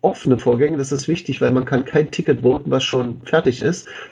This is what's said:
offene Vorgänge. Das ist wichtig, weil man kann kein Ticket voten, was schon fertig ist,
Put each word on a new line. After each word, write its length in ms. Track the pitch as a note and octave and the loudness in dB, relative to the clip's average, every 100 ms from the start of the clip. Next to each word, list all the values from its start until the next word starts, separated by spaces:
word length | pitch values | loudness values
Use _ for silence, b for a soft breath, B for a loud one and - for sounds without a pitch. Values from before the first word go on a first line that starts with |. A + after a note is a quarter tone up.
offene 360 | F#3+ F#3+ - A#2+ | -2 0 0 2
Vorgänge. 400 | B2 A#2+ D3+ D#3 | 2 2 2 0
Das 140 | C3+ | -4
ist 160 | C#3 - | -4 -2
wichtig, 320 | E3+ - C3 | -4 -4 -2
weil 140 | B2+ | 2
man 100 | B2+ | 2
kann 220 | B2 C3 C3 | 0 -2 0
kein 260 | D#3 D#3 | 0 0
Ticket 300 | - D#3+ A#2+ | 0 0 2
voten, 280 | B2 D3 C3+ | 2 2 0
was 140 | C3 | -2
schon 380 | - C3 A#2+ A#2+ | 0 -2 -4 -8
fertig 400 | - D#3+ D3+ A#2+ | -2 0 2 0
ist, 240 | A2 F3+ - B B | -2 -4 -8 B B